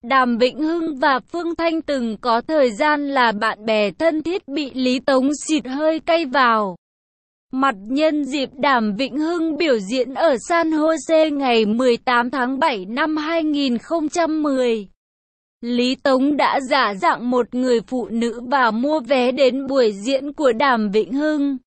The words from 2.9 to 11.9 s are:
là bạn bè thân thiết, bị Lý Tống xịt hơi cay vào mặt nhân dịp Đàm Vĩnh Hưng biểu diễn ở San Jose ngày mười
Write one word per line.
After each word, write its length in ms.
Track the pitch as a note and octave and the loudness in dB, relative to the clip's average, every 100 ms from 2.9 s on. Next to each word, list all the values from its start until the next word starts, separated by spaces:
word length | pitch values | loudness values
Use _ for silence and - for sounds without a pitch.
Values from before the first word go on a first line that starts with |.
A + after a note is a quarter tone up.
| D4 C#4+ | 0 0
là 240 | C4+ A#3 | 2 2
bạn 340 | G3+ A3 G3+ A3 | 2 -4 -4 -2
bè 240 | G#3+ G#3 | 0 0
thân 320 | E3 E4 D#4 | 0 0 0
thiết, 260 | D#4+ F#4+ - | -4 -6 -6
bị 220 | C#4+ C#4 | -6 -6
Lý 240 | B3+ B3+ B3+ | -2 0 0
Tống 300 | - C4 C4 D4 - | 2 2 2 -2 -2
xịt 200 | D#4 B3 | -4 -2
hơi 340 | C4+ D#4 D#4+ | -2 0 0
cay 240 | - E4+ | 0 0
vào 520 | D4+ C#4 B3 A3 G3+ F3 _ _ _ _ _ _ _ | 0 2 2 2 -2 -8 _ _ _ _ _ _ _
mặt 220 | C4 C4+ G3+ G3+ | -2 0 -2 -4
nhân 360 | C4+ D#4 D4+ | 0 2 0
dịp 240 | C#4 C#4+ C4 | -2 -4 -4
Đàm 420 | C#4 C#4+ B3+ G#3+ G3+ | -2 2 2 0 -2
Vĩnh 220 | C4+ C#4 | -4 -2
Hưng 380 | D#4 F4 D#4+ C#4+ | -2 -2 -2 0
biểu 220 | E4 A#3 | 0 0
diễn 360 | F#3+ B3+ A#3+ | 0 -2 -2
ở 220 | B3+ D#4+ A#3+ - | 0 0 0 0
San 220 | E4+ E4 | 0 0
Jose 680 | D#4 D#4 D#4+ - D#4+ D#4+ C#4+ | 0 0 0 2 2 2 0
ngày 300 | C4+ A#3 G#3 | 2 2 2
mười 300 | A3+ B3+ | 2 2